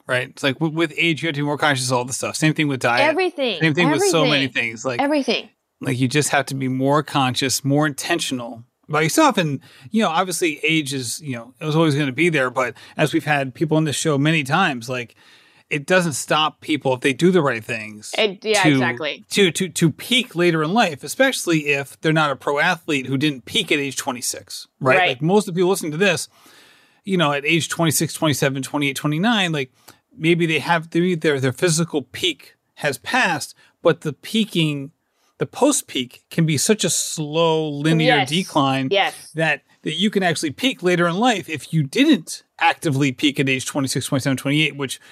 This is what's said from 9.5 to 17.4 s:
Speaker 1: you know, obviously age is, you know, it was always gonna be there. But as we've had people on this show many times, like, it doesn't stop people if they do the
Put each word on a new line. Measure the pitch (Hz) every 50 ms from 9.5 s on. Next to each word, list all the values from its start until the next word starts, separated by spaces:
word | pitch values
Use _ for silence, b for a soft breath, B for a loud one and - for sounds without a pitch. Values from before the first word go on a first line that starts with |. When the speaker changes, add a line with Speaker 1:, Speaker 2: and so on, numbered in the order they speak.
| 139 131 B B B B B 127
Speaker 1:
you | - 226
know, | 214 170
obviously | 160 175 190 185 165 - 180 160 147 -
age | - 156 160 160 147 131 143
is, | 135 123 113 - -
you | 160 139 123
know, | 117 117 120 - _
it | 165
was | 156 147
always | 160 165 156 135
gonna | 147 151 135
be | 123 147 165
there. | 175 160 143 131 127
But | 120 131 127 120 B B B B B
as | - 156 - -
we've | 160 -
had | 156 147 143 139 131 -
people | - 170 156 160
on | 156 160
this | 151 123
show | - - 160 147
many | 135 143 156 165 156 139
times, | 127 151 185 196 165 135 120 113 123
like, | 127 123 117 - b b b b b b b b b b b _
it | 151 147 139
doesn't | - 185 185 170 165 127
stop | - - - 165 151 156 156 - _
people | - - 156 139 - 135 127
if | 127
they | - 143 131
do | - 160 190
the | 185 180